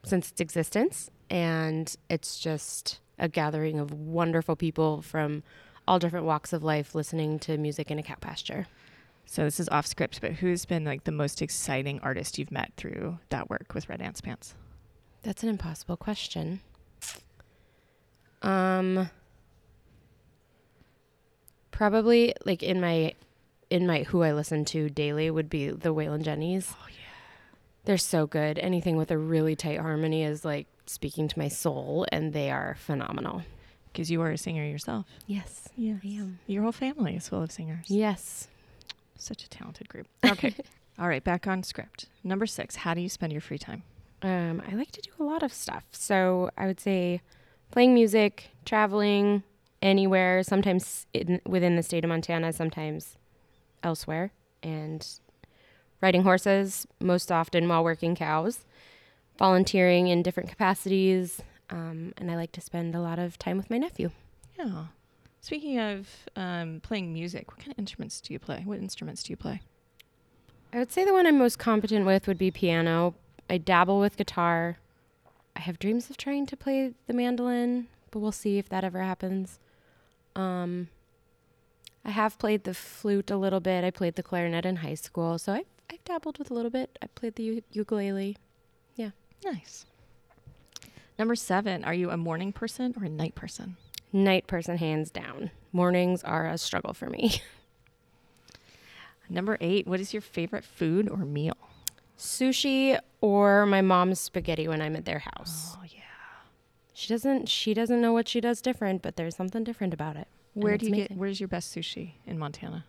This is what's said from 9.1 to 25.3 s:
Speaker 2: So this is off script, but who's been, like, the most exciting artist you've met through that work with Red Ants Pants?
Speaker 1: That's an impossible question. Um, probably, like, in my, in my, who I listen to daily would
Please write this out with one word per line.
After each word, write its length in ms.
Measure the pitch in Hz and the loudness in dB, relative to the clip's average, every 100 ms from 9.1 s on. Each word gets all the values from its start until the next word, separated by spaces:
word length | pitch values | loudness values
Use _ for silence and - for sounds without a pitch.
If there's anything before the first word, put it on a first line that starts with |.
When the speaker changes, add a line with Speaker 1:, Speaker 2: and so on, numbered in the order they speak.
| _ - | _ -10
Speaker 2:
So 180 | - | -2
this 160 | 151 151 | -2 0
is 100 | 165 | 0
off 180 | 147 143 | 0 -2
script, 320 | - 139 - | -4 -4 -4
but 120 | - | -6
who's 320 | 156 180 180 - | -2 -2 -2 -2
been, 180 | 170 151 | -4 -2
like, 180 | 139 - | -4 -4
the 60 | |
most 300 | 151 143 - | -2 -2 -2
exciting 580 | 151 - - 135 135 139 | -6 -4 -4 -2 -4 -4
artist 360 | 139 135 - - | -4 -4 -6 -8
you've 140 | - | -8
met 200 | - - - | -6 -8 -8
through 400 | - - - 170 _ | -10 -8 -8 -8 _
that 200 | 131 - | -6 -4
work 240 | - - | -8 -6
with 160 | - - | -10 -8
Red 120 | - | -10
Ants 200 | - - | -10 -10
Pants? 320 | - - - - - - - _ _ _ | -12 -12 -14 -20 -20 -20 -20 _ _ _
Speaker 1:
That's 180 | 220 190 | -10 -6
an 60 | 226 | -4
impossible 480 | 208 170 156 - 170 | -4 -6 -10 -8 -6
question. 600 | - 208 - 170 160 190 - - - _ - - _ _ - _ _ _ _ _ _ _ _ _ | -6 -6 -6 -6 -6 -8 -12 -20 -20 _ -14 -14 _ _ -20 _ _ _ _ _ _ _ _ _
Um, 680 | - 190 185 185 185 185 180 - _ _ _ _ _ _ _ - _ _ _ _ _ _ _ _ _ _ _ _ _ _ - _ _ | 0 2 2 2 2 0 -2 -6 _ _ _ _ _ _ _ -20 _ _ _ _ _ _ _ _ _ _ _ _ _ _ -20 _ _
probably, 600 | - 214 220 220 233 240 - - | 0 4 4 6 8 6 2 -2
like, 180 | 180 | -2
in 160 | - 185 | 0 2
my, 340 | 175 165 160 - - _ _ _ _ | 2 2 2 -2 -20 _ _ _ _
in 180 | 180 180 | 2 4
my, 160 | 160 | 2
who 200 | - 180 | 2 2
I 80 | 165 | 4
listen 320 | 151 147 156 151 | 2 0 -2 0
to 240 | 160 151 | -2 -2
daily 400 | 143 147 147 | 0 -2 0
would 200 | 160 | 0